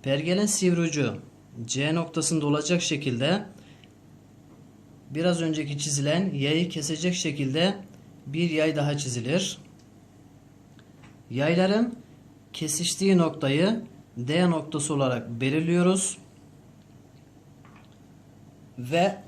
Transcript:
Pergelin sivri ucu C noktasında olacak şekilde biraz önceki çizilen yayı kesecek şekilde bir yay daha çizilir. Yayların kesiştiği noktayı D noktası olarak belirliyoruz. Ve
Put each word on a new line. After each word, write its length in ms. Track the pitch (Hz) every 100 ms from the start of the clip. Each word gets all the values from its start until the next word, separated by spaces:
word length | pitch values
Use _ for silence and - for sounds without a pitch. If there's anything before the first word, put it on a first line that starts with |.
Pergelin 440 | 135 143 160 185 208
sivri 340 | - 185 170
ucu 360 | 165 147 123 98 - - - 120
C 300 | 113 131 147
noktasında 520 | 165 165 - 156 165 147
olacak 360 | 147 147 175
şekilde 640 | - 147 139 120 139 190 - - - - - - - - - - - - - - - - -
biraz 320 | 139 175 170
önceki 360 | 165 156 147 143
çizilen 560 | 147 143 143 165 190
yayı 340 | 143 139 160 175
kesecek 460 | 165 143 156 175
şekilde 600 | 175 160 143 135 143 180 196 - - - - -
bir 240 | 147 170
yay 260 | 156 156 147
daha 220 | 147 143
çizilir. 600 | 131 120 117 170 190 - - - - - - - - - - - - - - - - - -
Yayların 680 | 120 143 170 185 208 240 - - - - - -
kesiştiği 680 | - 156 - 175 - 196 190
noktayı 640 | 160 151 139 139 185 226 - - - -
D 340 | 120 160 180
noktası 440 | 165 151 156 139
olarak 460 | 147 135 120 113 117
belirliyoruz. 760 | 131 151 165 175 175 190 - - - - - - - - - - - - - - - - - - - - - - - - - - - -
Ve 400 | 123 165 190 196